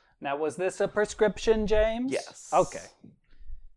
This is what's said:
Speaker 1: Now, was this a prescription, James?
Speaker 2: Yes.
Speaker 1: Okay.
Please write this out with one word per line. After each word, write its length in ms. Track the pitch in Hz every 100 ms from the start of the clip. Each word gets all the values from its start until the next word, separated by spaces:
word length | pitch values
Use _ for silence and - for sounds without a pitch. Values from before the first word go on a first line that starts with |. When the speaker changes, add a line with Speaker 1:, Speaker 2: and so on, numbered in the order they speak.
| _ _
Speaker 1:
Now, 140 | 143 143
was 220 | 156 139
this 220 | 185 -
a 60 | 196
prescription, 800 | 208 208 - 214 - - 220 208
James? 440 | 214 220 226 262
Speaker 2:
Yes. 380 | 262 - - -
Speaker 1:
Okay. 320 | - 180 156 - _ - _ _ - - - -